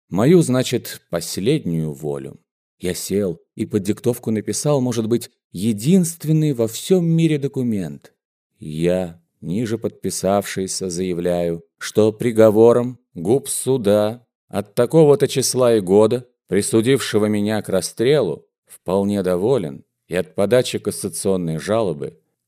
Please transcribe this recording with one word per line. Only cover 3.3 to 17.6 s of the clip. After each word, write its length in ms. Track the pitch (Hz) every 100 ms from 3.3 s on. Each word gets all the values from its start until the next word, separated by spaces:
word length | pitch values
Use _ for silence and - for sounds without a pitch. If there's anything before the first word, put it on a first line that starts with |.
| 82 _
и 120 | - 110
под 160 | 107
диктовку 480 | 95 104 120 123 -
написал, 500 | 110 101 104 147 143
может 280 | 123 117 110
быть, 220 | 117 - _ _
единственный 1000 | 85 110 104 123 190 170 - 151 156 151
во 140 | 120 113
всём 380 | 113 - 185 170
мире 320 | 165 160 151
документ. 720 | 135 135 123 104 82 71 - _ _ _ _ _
«Я, 640 | 80 78 85 92 90 82 _ _
ниже 380 | 80 98 117 113
подписавшийся, 1120 | 107 - 95 - 92 101 98 - 95 - 95
заявляю, 720 | 85 92 87 87 87 87 85 - _
что 340 | - - 107
приговором 840 | 107 120 110 110 104 117 120 120 123 _
губ 340 | 90 85 139 -
суда 800 | - 127 131 101 104 104 120 _ _ _
от 260 | 98 101
такого-то 540 | - 120 160 147 139 139
числа 480 | 139 120 123 123 113
и 40 |
года, 480 | 90 101 110 120 123 _ _
присудившего 760 | 95 98 113 113 135 - 107 107
меня 360 | 104 104 107